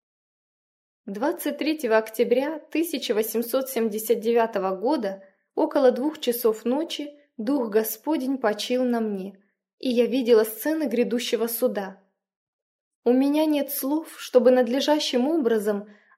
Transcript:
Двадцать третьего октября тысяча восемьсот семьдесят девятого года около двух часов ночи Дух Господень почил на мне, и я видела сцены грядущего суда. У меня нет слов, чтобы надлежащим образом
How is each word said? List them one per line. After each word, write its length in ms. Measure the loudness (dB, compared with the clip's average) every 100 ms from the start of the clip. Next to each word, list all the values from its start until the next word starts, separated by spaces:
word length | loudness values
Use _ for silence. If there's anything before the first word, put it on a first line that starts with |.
| _ _ _ _ _ _ _ _ _ _ -12
Двадцать 520 | -4 -2 -2 -4 -4
третьего 380 | -4 -2 2 2
октября 640 | 2 0 2 2 0 -4
тысяча 540 | -6 -4 -2 -4 -2
восемьсот 560 | -2 -2 -2 -2 -2 -2
семьдесят 500 | -2 -2 -2 0 0
девятого 560 | 2 2 2 0 -2 -2
года 480 | 0 0 -2 -8 -14 _ _ -2
около 360 | 0 4 4
двух 280 | 4 -2 -2
часов 460 | -2 0 0 0 -2
ночи 520 | -2 -2 -6 -10 -14 _ -8
Дух 320 | -2 -2 0
Господень 680 | 0 0 -4 -4 -2 -2 -2
почил 460 | -2 -2 -2 0
на 160 | 0 0
мне, 420 | -2 -6 -8 -14 _ _ _ _
и 100 | -2
я 180 | 2 2
видела 360 | 0 4 6
сцены 440 | 4 -2 -4 -2 0
грядущего 580 | 0 0 0 -2 -2 -2
суда. 540 | 0 -2 -2 -6 -12 _ _ _ _ _ _ _ _ _ _ 2
У 80 |
меня 320 | 4 4 2 2
нет 260 | 2 -2
слов, 440 | -4 -4 -4 -4 -12
чтобы 340 | 0 4 6
надлежащим 800 | 4 4 0 0 0 0 0 0
образом 580 | 0 0 0 0 -4 -6 -18 _